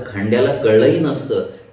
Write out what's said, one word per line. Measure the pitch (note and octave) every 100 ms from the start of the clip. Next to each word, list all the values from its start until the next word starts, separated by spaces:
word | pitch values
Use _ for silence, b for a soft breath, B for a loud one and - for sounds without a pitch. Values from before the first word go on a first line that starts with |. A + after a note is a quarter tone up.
| -
खंड्याला | G2+ G#2+ A#2+ C3+ -
कळलंही | A2 A2 B2+ E3+
नसतं | D3+ - - G2+ - B B